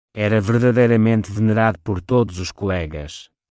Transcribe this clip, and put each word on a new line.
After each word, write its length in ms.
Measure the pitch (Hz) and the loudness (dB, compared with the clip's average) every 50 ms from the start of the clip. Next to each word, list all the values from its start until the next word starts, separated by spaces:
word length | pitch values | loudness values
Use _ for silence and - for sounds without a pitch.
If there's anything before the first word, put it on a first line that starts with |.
| _ _ _ | _ _ _
Era 280 | 107 104 104 110 110 | -6 -2 0 0 0
verdadeiramente 920 | 98 95 117 120 120 123 120 120 123 117 117 113 110 113 113 110 101 - | 0 0 0 2 2 2 4 4 4 4 4 4 4 4 2 0 -2 -2
venerado 480 | 101 107 110 110 107 110 113 110 101 - | -2 0 0 2 2 2 2 0 0 -2
por 200 | - - 104 92 | -6 -6 -6 -6
todos 380 | 90 - 127 123 117 104 92 90 | -4 -2 0 0 0 0 -4 -8
os 120 | 92 - | -8 -8
colegas. 760 | - - 101 98 92 90 82 78 76 78 73 71 - - - _ _ _ _ _ _ | -8 -8 -6 -4 -4 -4 -6 -8 -10 -12 -12 -14 -16 -18 -20 _ _ _ _ _ _